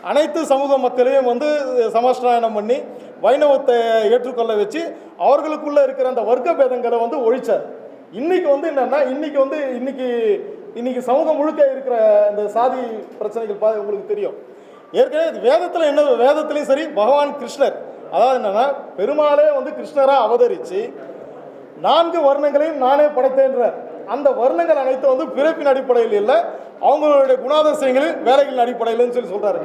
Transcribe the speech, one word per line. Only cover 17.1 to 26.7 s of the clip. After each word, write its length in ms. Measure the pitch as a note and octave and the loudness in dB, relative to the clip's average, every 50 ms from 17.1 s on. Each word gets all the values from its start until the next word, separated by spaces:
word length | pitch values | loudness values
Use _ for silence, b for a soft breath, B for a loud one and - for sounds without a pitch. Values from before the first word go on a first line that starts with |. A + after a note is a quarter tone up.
| C#4 D4 D4 C#4+ - | 4 2 2 0 -4
கிருஷ்ணர், 400 | - A#3+ A3+ - - C#4 G#3 - - - - - - - - | -10 -12 -12 -2 0 0 0 0 -6 -14 -16 -16 -18 -16 -6
அதாவது 260 | - F3 A3+ C4 C4 B3 | 0 2 2 2 2 0
என்னன்னா, 260 | A3 G3+ F#3+ G#3+ C4 C#4+ C4+ - - - - | -2 -2 0 0 0 0 -2 -6 -10 -14 -6
பெருமாளே 540 | - G3 A#3+ D4 D4+ D4+ D4 C#4+ C#4+ D4+ D4+ | -4 -4 -2 0 0 2 4 6 6 6 6
வந்து 200 | D4 C4+ B3+ D4+ | 2 0 -4 -6
கிருஷ்ணரா 460 | - B3 - - - C#4+ C4+ C4+ C#4 C4+ A3+ | -10 -10 -12 -4 0 2 4 4 4 4 4
அவதரிச்சு 680 | G#3+ A#3+ A#3+ B3 A3+ - - - - F3+ G3 A3+ A#3+ - - - - - - - - - - - - - - - - - - | 2 4 2 2 2 0 -4 -8 -6 -6 -6 -6 -6 -10 -16 -18 -16 -16 -18 -18 -18 -18 -18 -20 -20 -20 -20 -20 -20 -14 -4
நான்கு 380 | D#3+ G3+ C4+ E4 E4+ E4+ E4+ E4+ | 0 2 4 4 4 2 0 2
வர்ணங்களையும் 640 | D4 C#4 C#4 C#4+ D4 D4 C#4 C#4+ D4+ D#4+ D#4 C#4 B3+ | 2 2 2 2 0 0 2 2 0 0 0 0 2
நானே 180 | B3+ C#4 D4 D4+ | 2 4 4 4
படைத்தேன்றார். 720 | D4 - C4 C4 C4+ B3+ C4+ C4+ C4 A#3 A#3+ A#3 F#3 D3 - - - - - - | 2 2 0 0 2 2 2 2 2 2 0 0 0 -2 -4 -14 -14 -16 -16 -10
அந்த 220 | F#3 A3 C#4 C#4+ C#4 | -8 -8 0 0 0
வர்ணங்கள் 520 | B3 G#3 A#3 C4+ E4 E4+ E4+ D#4+ D#4 C#4+ C4 | 2 2 0 0 2 0 0 2 2 0 2
அனைத்தும் 340 | C4 C4 B3+ - C4+ C4 | -2 -2 0 2 2 2
வந்து 160 | C4 D#4+ A#3+ - | 2 -2 -4 -2
பிறப்பின் 380 | B3+ C#4+ D#4+ D#4+ D#4+ D4+ C#4+ C4 | 0 0 0 0 0 0 2 2
அடிப்படையில் 380 | C4+ C4 C4 B3 A#3+ A3+ A3 | 2 2 2 2 2 2 2
இல்ல, 200 | G#3 G3+ G3+ A3+ C#4 E4+ F4 - - B B B | 0 0 2 2 2 0 0 -2 -10 B B B